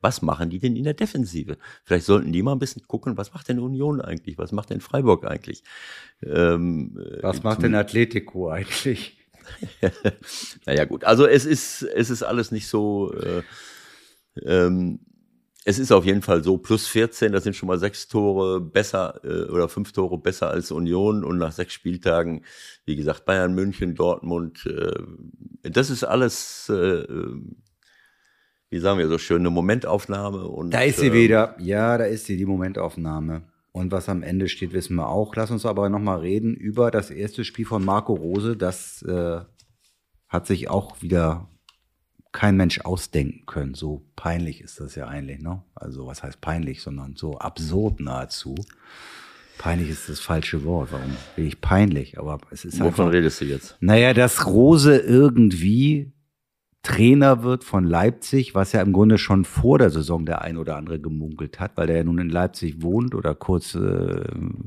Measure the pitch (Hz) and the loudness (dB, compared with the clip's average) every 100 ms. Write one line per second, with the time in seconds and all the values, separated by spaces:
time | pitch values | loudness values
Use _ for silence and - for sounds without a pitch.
0 | 117 - - 82 85 92 127 113 147 147 | -4 -2 -4 -2 -4 -4 -4 -2 -4 -4
1 | 220 143 107 85 73 73 - - _ 87 | -4 -4 -6 -6 -8 -12 -14 -20 _ -2
2 | 80 101 - 87 120 135 131 - - 117 | 4 2 2 -2 0 -2 -4 -8 -10 -8
3 | 135 98 101 170 - 123 123 131 143 143 | -6 -6 -8 -12 -6 -4 -4 -4 -2 -4
4 | 87 82 - 78 82 101 - - - 139 | -6 -10 -10 -10 -6 -6 -6 -10 -6 0
5 | 127 90 - - - - _ - - - | 4 4 2 -8 -10 -16 _ -20 -20 -20
6 | - _ - 78 85 85 87 80 - 50 | -20 _ -4 2 4 2 0 -2 -6 -10
7 | 50 - 95 - 110 107 113 107 104 110 | -14 -6 -6 -2 -2 0 2 2 0 2
8 | 117 110 - 92 85 80 98 - 139 107 | 0 0 -8 -8 -6 -6 -6 -4 -4 -4
9 | - - _ _ - - - - - - | -8 -18 _ _ -20 -16 -16 -4 -4 0
10 | 202 - - - - - - 71 73 - | -4 -4 -10 -14 -14 -12 -2 0 0 0
11 | 92 113 143 139 139 151 - - - - | 4 6 8 6 4 -2 -2 -10 -6 -2
12 | 117 120 - 120 110 107 - 110 104 101 | -2 -4 -4 -4 -4 -8 -4 -2 -2 -2
13 | 98 - 90 87 - - - - - - | -4 -6 -6 -6 -8 -16 -20 -20 -20 -20
14 | _ _ _ - - 90 90 90 90 - | _ _ _ -12 0 4 4 2 0 -4
15 | - _ _ _ _ _ - 104 127 101 | -12 _ _ _ _ _ -2 0 6 6
16 | 90 101 101 85 82 92 - 110 - 110 | 6 2 2 2 2 0 0 -2 0 0
17 | 117 - 110 98 101 98 92 90 98 - | 0 0 0 0 -2 -4 -4 -2 -2 -6
18 | - 110 101 95 92 92 82 101 104 98 | -4 0 2 2 0 -2 -2 -2 0 -2
19 | 90 - - 82 - 87 85 - 104 - | -4 -6 -8 -6 -2 0 0 -2 -6 -4
20 | 92 87 85 82 82 85 - 78 85 90 | -2 -2 -4 -4 -4 -4 -4 -4 -2 0
21 | 104 107 78 87 80 80 90 - 87 90 | 2 0 -2 -4 -4 -6 -10 -8 -8 -4
22 | 92 85 85 80 - - - - - 73 | 0 0 0 -6 -12 -20 -20 -14 -8 -4
23 | 73 78 - 95 92 92 98 92 90 80 | -4 -4 -2 0 0 0 -2 -4 -6 0
24 | 87 - 82 87 85 - - 76 85 - | 0 0 -4 -6 -6 -10 -10 -6 -6 -6
25 | - 82 - - - - - 101 139 120 | -12 -18 -20 -20 -20 -14 -2 0 0 -2
26 | - 120 123 - - - - 101 92 87 | 0 2 2 -2 -10 -12 -4 0 2 0
27 | - 73 82 - - - _ _ _ _ | -4 -8 -8 -10 -14 -20 _ _ _ _
28 | _ _ _ _ _ _ _ 87 92 95 | _ _ _ _ _ _ _ -2 0 2
29 | 80 82 - 85 87 85 92 120 - 95 | 2 0 2 2 2 2 2 0 0 -4
30 | - 98 101 98 90 - 85 120 139 - | -4 -6 -6 -8 -10 -10 -4 0 0 2
31 | 143 117 113 110 110 - 90 101 113 117 | 4 6 6 6 2 -2 -4 0 0 0
32 | 107 110 - 92 98 95 92 98 85 - | -2 -4 -6 -4 -2 -2 -4 -6 -8 -6
33 | 80 78 78 80 87 _ _ 90 92 92 | -6 -6 -6 -8 -12 _ _ -8 -4 -4
34 | 95 92 78 95 95 - 90 92 85 90 | -4 -6 -4 -2 -2 -4 -6 -6 -4 -4
35 | 62 95 107 110 110 113 117 98 101 101 | -2 -2 -2 -4 -4 -4 -4 -2 -2 -2
36 | 104 90 85 104 113 - 104 107 117 110 | -2 -2 -2 -2 -2 -4 -4 0 2 2
37 | 98 76 104 - 107 - 110 110 95 101 | -4 -6 -8 -8 -10 -8 -4 -2 0 0
38 | 104 92 82 98 110 110 90 90 - - | 0 -2 -2 -2 -2 -2 -4 -4 -12 -14
39 | - 90 85 85 87 _ _ _ _ _ | -6 -4 -4 -6 -10 _ _ _ _ _
40 | _ _ _ 87 - 92 - 95 98 - | _ _ _ -6 -2 -4 -2 -4 -4 -10
41 | 82 87 82 82 95 _ _ _ _ _ | -2 2 2 -2 -8 _ _ _ _ _
42 | _ _ _ - 104 95 90 - - 90 | _ _ _ -2 2 4 2 0 -4 -6
43 | - 78 71 - - - 69 65 78 73 | -4 -2 -2 -6 -12 -8 -8 -8 -10 -10
44 | - - 85 85 82 71 - - 71 76 | -12 -10 -6 -4 -6 -10 -18 -18 -16 -14
45 | 64 147 69 69 82 95 - - - 65 | -12 -12 -12 -12 -10 -10 -14 -18 -16 -14
46 | 64 - 69 - - 82 73 65 - 69 | -14 -14 -16 -10 -6 -4 -6 -8 -12 -12
47 | 67 71 78 69 - - 78 92 107 - | -12 -10 -10 -8 -10 -8 -2 0 0 -2
48 | 69 - - - 131 131 107 - - - | -6 -8 -10 -12 -10 -12 -12 -18 -20 -20
49 | - - - - _ - 85 87 78 78 | -20 -20 -20 -20 _ -10 -4 -2 -4 -6
50 | - 76 - 82 - 80 76 87 65 71 | -10 -12 -4 -4 -2 -4 -2 -2 -4 -6
51 | 65 65 - - 78 - - 95 104 73 | -8 -10 -10 -6 -6 -4 2 4 4 2
52 | 67 - 73 73 - - 87 87 85 - | -4 -10 -10 -10 -12 -16 -10 0 0 4
53 | 85 87 80 - 71 69 - - 90 110 | 4 4 2 0 -6 -6 -10 -2 4 6
54 | 123 120 123 - 92 98 135 165 143 135 | 6 6 4 4 2 6 8 10 10 8
55 | - 127 143 120 110 87 92 113 143 151 | 8 8 8 8 6 6 2 4 4 2
56 | 139 - _ _ _ _ _ _ - 90 | -2 -12 _ _ _ _ _ _ -4 6
57 | 120 143 139 123 120 127 - 98 87 85 | 8 10 8 6 2 -2 0 0 2 4
58 | 107 127 - 135 123 98 95 110 98 95 | 2 0 0 0 0 0 0 2 4 6
59 | 107 107 - 98 87 - 117 143 104 76 | 8 6 4 2 2 2 4 6 6 4
60 | 76 82 80 85 82 82 80 76 78 80 | 0 -2 -2 -4 -6 -8 -6 -8 -8 -8
61 | 78 78 78 78 73 - 85 - 82 82 | -6 -6 -6 -8 -12 -8 -8 -2 0 2
62 | 82 85 87 85 90 - 82 78 82 107 | 2 0 0 0 -2 -2 -8 -4 -2 0
63 | 123 101 78 76 - 90 - 87 95 50 | 0 -2 -4 -4 -2 -2 -2 -4 -2 0
64 | 50 - - - 85 - | -2 -4 -6 -8 -8 -8